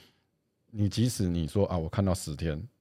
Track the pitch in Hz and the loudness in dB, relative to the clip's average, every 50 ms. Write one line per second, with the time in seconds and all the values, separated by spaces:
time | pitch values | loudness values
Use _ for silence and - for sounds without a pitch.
0 | - - _ _ _ _ _ _ _ _ _ _ _ _ - 104 104 98 - 110 | -16 -20 _ _ _ _ _ _ _ _ _ _ _ _ -2 0 0 0 2 2
1 | 117 127 - - 101 90 87 85 82 73 - 104 98 - 92 90 80 90 - - | 2 2 2 0 0 0 0 0 -2 0 2 2 2 2 2 0 -2 -2 0 0
2 | 98 95 85 - - 80 76 67 - 82 73 76 98 - _ _ | 2 2 2 0 -2 -6 -6 -4 -4 -4 -4 -4 -6 -12 _ _